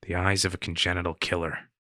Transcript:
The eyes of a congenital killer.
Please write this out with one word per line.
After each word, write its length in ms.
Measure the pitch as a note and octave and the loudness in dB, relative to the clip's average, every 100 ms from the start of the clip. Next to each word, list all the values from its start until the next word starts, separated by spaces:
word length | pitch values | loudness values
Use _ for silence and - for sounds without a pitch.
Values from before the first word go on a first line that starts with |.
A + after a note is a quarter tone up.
The 140 | - F2 | -4 0
eyes 280 | F#2 G2 | 2 4
of 80 | F#2+ | 2
a 60 | F2+ | 0
congenital 560 | - E2+ - F2+ F2 | -6 0 0 2 -2
killer. 560 | D#2+ - F2+ E2 - - _ | -2 0 0 0 -4 -12 _